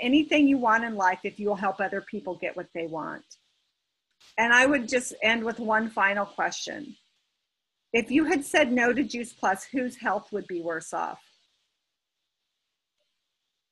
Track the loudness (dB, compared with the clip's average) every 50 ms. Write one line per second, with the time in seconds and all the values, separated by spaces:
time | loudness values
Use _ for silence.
0 | 0 4 4 4 4 4 4 6 6 6 6 4 4 4 4 4 2 -2 -2 2
1 | 2 2 2 0 -4 -10 -8 -4 -2 -2 -2 0 0 -2 -2 -2 -4 -4 -4 -6
2 | -8 -8 -12 -10 -8 -8 -8 -6 -6 -8 -8 -8 -12 -10 _ -8 -8 -6 -6 -8
3 | -8 -8 -10 -12 -14 _ -20 _ _ _ _ _ _ _ _ _ _ _ _ _
4 | _ _ _ _ _ -12 _ 0 2 6 6 6 6 6 4 2 0 0 -2 -2
5 | -2 -2 -10 -2 0 0 0 0 -2 -4 -6 -4 -2 0 2 2 2 0 -2 2
6 | 2 2 2 0 -2 -4 -4 -4 -4 -4 -4 -6 -10 -10 -10 -10 -12 -14 -16 -20
7 | _ _ _ _ _ _ _ _ _ _ _ _ _ _ _ _ _ _ -2 -2
8 | -2 2 2 2 2 2 0 -2 -2 0 2 2 2 4 2 2 2 2 2 0
9 | -2 -4 -4 -8 -10 -10 -10 _ 0 0 0 0 -4 -8 -6 -4 -4 -4 -6 -6
10 | -4 -2 -2 -2 -4 -6 -8 -8 -8 -6 -8 -6 -4 -4 -6 -6 -6 -8 -6 -6
11 | -6 -6 -8 -12 _ _ _ _ _ _ _ _ _ _ _ _ _ _ _ _
12 | _ _ _ _ _ _ _ _ _ _ _ _ _ _ _ _ _ _ _ _
13 | _ _ _ _ _ _ _ _ _ _ _ _ _ _